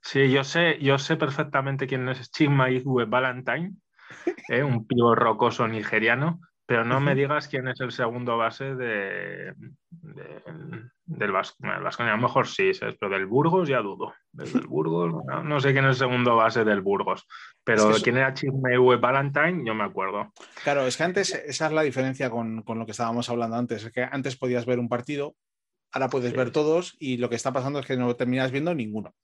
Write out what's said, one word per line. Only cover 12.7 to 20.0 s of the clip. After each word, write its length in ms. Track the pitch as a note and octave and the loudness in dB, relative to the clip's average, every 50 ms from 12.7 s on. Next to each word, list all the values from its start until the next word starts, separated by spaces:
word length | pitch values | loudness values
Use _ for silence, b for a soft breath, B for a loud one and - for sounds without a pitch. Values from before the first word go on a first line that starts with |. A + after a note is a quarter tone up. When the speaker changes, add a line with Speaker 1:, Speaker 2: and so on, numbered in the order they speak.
| F#2+ | 2
Speaker 1:
¿sabes? 220 | - A2+ A2 - _ | 0 -4 -8 -6 _
Pero 120 | G#2 G2 | -4 -2
del 140 | G2 F#2+ F#2+ | -2 -2 -2
Burgos 420 | F#2+ A2 C3+ D3+ E3 F3 F#3 F3 | 0 2 2 4 4 4 2 2
ya 120 | C#3 C3+ B2 | 2 0 0
dudo. 320 | G#2+ G2 F#2 - - - - _ _ _ | -2 -4 -6 -8 -8 -10 -10 _ _ _
Desde 280 | _ - C2 C2 - E2 | _ -12 -12 -4 -2 -4
el 80 | D#2 | -4
Speaker 2:
<laughs> 0 | |
Speaker 1:
Burgos, 440 | - B1+ D2+ D#2 E2 E2 - - E2+ E2 D3+ C3+ | -2 -2 -2 0 0 0 0 0 -2 -2 -6 -6
no, 180 | C3+ - - - | -6 -6 -6 -4
no 160 | D3 D3 C#3+ | -2 -2 2
sé 140 | C3 C#3 C3+ | 2 2 2
quién 120 | C#3 C3+ | 4 4
es 40 | C3+ | 2
el 60 | C3 | 4
segundo 400 | B2 C3 B2 B2+ B2 B2 B2 A#2 | 2 2 0 2 2 4 6 6
base 280 | A2+ A2+ A2+ A2+ A#2+ A2 | 6 6 4 4 2 2
del 180 | G#2+ G#2 G2+ | 4 2 2
Burgos, 460 | F#2+ G2 G2+ F#2+ F#2 - F#2+ - - B B B B B B B _ | 2 0 0 0 0 -2 -4 -4 -8 B B B B B B B _
pero 180 | - A2+ G#2+ | 2 4 6
Speaker 2:
Es 40 | G#2+ | 6
que 40 | G#2+ A2 | 6 6
eso 80 | A2 A2+ | 4 4
Speaker 1:
quién 140 | - B2 | 2 2
era 160 | C3 C3+ C3+ C3 | 2 2 0 0
Chinma 380 | - - C3+ C3+ C3+ C3 B2+ B2 | -2 -4 -2 -2 -2 0 2 4
Igwe 240 | B2+ B2+ B2+ B2 | 6 8 6 6
Valentine, 680 | A#2+ A#2+ B2 C3 C3+ C#3 C#3 C#3 D3 D3+ E3+ F#3 E3 B2+ | 6 4 2 2 2 0 0 2 2 2 2 0 -2 -2
yo 80 | A2+ A2 | -2 -2
me 80 | A2 G2+ | -2 -2
acuerdo. 480 | F#2+ F#2 F#2+ | -4 -4 -4